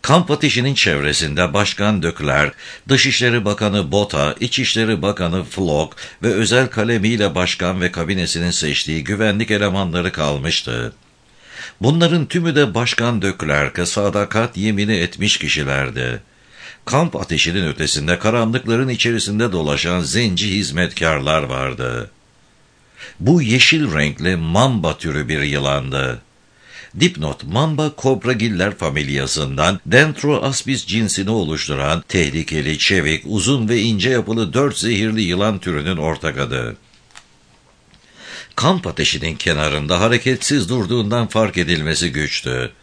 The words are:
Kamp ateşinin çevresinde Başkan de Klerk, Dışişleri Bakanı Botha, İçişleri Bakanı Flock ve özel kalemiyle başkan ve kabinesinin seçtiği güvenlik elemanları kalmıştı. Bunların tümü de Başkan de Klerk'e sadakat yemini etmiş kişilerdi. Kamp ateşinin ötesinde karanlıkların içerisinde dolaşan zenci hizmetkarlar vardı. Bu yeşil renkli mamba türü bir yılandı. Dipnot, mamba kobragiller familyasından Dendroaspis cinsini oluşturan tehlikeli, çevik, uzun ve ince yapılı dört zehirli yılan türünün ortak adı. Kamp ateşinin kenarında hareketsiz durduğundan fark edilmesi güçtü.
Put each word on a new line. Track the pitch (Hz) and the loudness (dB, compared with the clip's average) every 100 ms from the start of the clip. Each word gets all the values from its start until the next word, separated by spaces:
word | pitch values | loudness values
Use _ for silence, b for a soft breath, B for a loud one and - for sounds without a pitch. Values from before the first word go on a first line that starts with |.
Kamp | - 160 175 | 4 4 4
ateşinin | 147 151 120 127 | 0 2 2 0
çevresinde | 135 101 73 71 73 78 73 90 | 2 2 2 0 0 0 0 0
Başkan | 101 101 - 104 104 | 2 0 0 0 0
de | 82 | -2
Klerk, | - 76 67 73 B B B - | -2 0 2 0 B B B 0
Dışişleri | 135 131 - 123 120 | 2 2 2 2 2
Bakanı | 104 101 107 101 80 | 0 0 0 0 2
Botha, | 98 101 73 73 - | 0 0 0 -2 -2
İçişleri | 120 - 123 113 110 101 | -4 -2 0 0 0 0
Bakanı | 92 101 87 92 | 0 -2 -2 -2
Flock | - - 90 73 78 - B B | -4 -2 0 2 0 -6 B B
ve | 107 | 0
özel | 101 110 123 127 | 0 2 2 2
kalemiyle | - 110 117 104 117 101 | 0 0 2 2 2 0
başkan | 92 90 - 90 92 | 0 -2 0 -2 0
ve | 87 | -2
kabinesinin | 87 82 95 85 85 87 | -2 -2 -2 -2 0 -2
seçtiği | 82 76 69 - 80 | 0 0 -2 -2 -4
güvenlik | 69 101 110 101 113 | -2 0 2 0 0
elemanları | 104 101 95 92 85 87 | 0 2 0 -2 -2 -2
kalmıştı. | 80 73 73 69 - - 58 58 - _ _ _ B B B B B | -2 -2 0 -2 -2 -4 -6 -6 -10 _ _ _ B B B B B
Bunların | 127 165 170 170 143 | 2 4 4 2 0
tümü | 180 165 | 0 2
de | 147 139 | 4 2
Başkan | 113 120 - 117 113 | 2 0 2 2 4
de | 95 92 | 0 -2
Klerk'e | 78 73 71 - 85 | 0 2 0 -2 -2
sadakat | - 101 101 101 107 117 90 | 0 2 2 0 0 -2 0
yemini | 107 101 104 101 | -2 0 0 0
etmiş | 87 - 104 - | 0 -2 -2 0
kişilerdi. | 73 76 69 69 65 58 62 60 - B B B B B | -2 -2 0 0 -2 -4 -4 -6 -12 B B B B B
Kamp | - 139 165 - | -2 0 0 -2
ateşinin | - 80 85 92 82 | -2 0 0 0 -2
ötesinde | 69 76 73 73 90 | -2 -2 -2 0 0
karanlıkların | 107 117 113 123 113 117 131 | 2 2 2 0 0 0 0
içerisinde | 120 120 117 101 104 117 | 0 0 0 -2 0 0
dolaşan | 90 73 71 82 90 | 0 0 0 0 0
zenci | 76 85 117 87 104 | 0 0 0 0 0
hizmetkarlar | 98 85 76 85 - 82 76 69 78 | -2 -2 -2 -2 0 0 0 2 0
vardı. | 71 64 65 64 62 60 57 _ _ _ _ _ _ _ B B B B | 0 -4 -4 -4 -6 -6 -8 _ _ _ _ _ _ _ B B B B
Bu | 98 175 | 4 4
yeşil | 120 123 - 160 139 | 4 4 6 4 2
renkli | 76 73 73 85 90 | 2 0 0 -2 0
mamba | 80 90 135 113 80 76 | 2 4 4 2 0 -2
türü | 85 73 76 | -4 -4 -2
bir | 76 | -2
yılandı. | 71 71 69 71 65 67 65 62 _ _ _ B B B B 87 | 0 0 0 -2 -2 -2 -2 -6 _ _ _ B B B B 0
Dipnot, | 90 76 76 69 | 0 0 -6 -6
mamba | - 101 156 151 156 151 | -4 0 0 0 -2 0
kobragiller | 135 120 113 120 117 95 98 - | 0 0 0 0 0 0 -2 -2
familyasından | 82 73 69 69 67 - 71 69 82 95 - | -2 -2 -2 -2 -2 -2 -2 0 0 0 4
Dendroaspis | 117 156 143 143 147 135 131 - 131 - | 4 4 2 0 0 0 -2 -2 -4 -2
cinsini | 104 107 - 98 | 0 0 0 0
oluşturan | 113 80 78 - 69 71 82 - | 0 0 -2 -4 -2 0 -2 0
tehlikeli, | 95 76 78 73 78 73 78 | 0 0 -2 -2 -2 -2 0
çevik, | - 95 76 78 - | 2 2 2 -2 -2
uzun | 104 92 139 110 | -2 2 0 2
ve | 120 | 2
ince | 113 104 110 | 2 0 2
yapılı | 127 107 113 101 | 0 0 -2 0
dört | 131 143 135 | 0 0 0
zehirli | 110 107 110 110 | 0 0 0 0
yılan | 92 90 107 98 | 0 2 0 0
türünün | 92 76 76 90 | -2 -2 -2 -2
ortak | 78 78 80 65 | -2 -2 -4 -4
adı. | 65 65 58 52 _ _ _ - _ _ _ _ _ _ _ _ B B B B B - | -4 -4 -6 -10 _ _ _ -20 _ _ _ _ _ _ _ _ B B B B B -2
Kamp | 131 185 90 | 2 2 -2
ateşinin | 73 76 78 80 78 | -2 -2 -2 -4 -4
kenarında | 90 76 76 76 73 87 | -2 0 0 0 0 2
hareketsiz | 110 120 131 127 - 143 87 | 2 2 0 -2 0 0 0
durduğundan | 123 92 123 104 120 113 | -2 0 0 0 0 0
fark | 110 107 90 | 0 0 0
edilmesi | 82 85 76 76 87 | 0 0 0 -2 -2
güçtü. | 71 73 - 64 64 60 - | -2 -4 -4 -4 -4 -6 -10